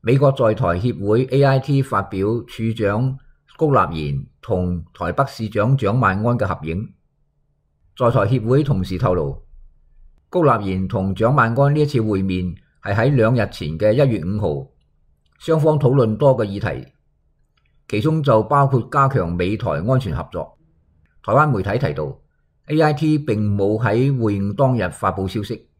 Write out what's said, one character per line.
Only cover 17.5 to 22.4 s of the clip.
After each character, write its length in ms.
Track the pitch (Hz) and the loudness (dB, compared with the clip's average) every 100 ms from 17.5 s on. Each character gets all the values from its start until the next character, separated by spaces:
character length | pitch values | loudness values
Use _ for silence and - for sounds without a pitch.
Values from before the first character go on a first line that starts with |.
| _ _ _ _ | _ _ _ _
其 120 | 104 | -2
中 220 | 151 160 | 0 0
就 200 | 143 110 | 2 2
包 220 | 110 143 139 | 4 2 2
括 200 | 135 110 | 0 0
加 180 | 147 135 | 0 2
強 240 | 113 85 | 0 -2
美 240 | 87 90 107 | -2 -2 -2
台 140 | 104 | -4
安 280 | 73 95 131 | -4 0 0
全 160 | 120 | -2
合 140 | 78 - | -8 -8
作。 280 | 90 - _ _ _ _ _ _ _ | -10 -12 _ _ _ _ _ _ _
台 100 | - | 0
灣 180 | 117 151 | 2 2
媒 120 | 113 | 0
體 160 | 92 107 | -2 -2
提 160 | 92 | -2
到 240 | 71 73 67 _ _ | -4 -8 -10 _ _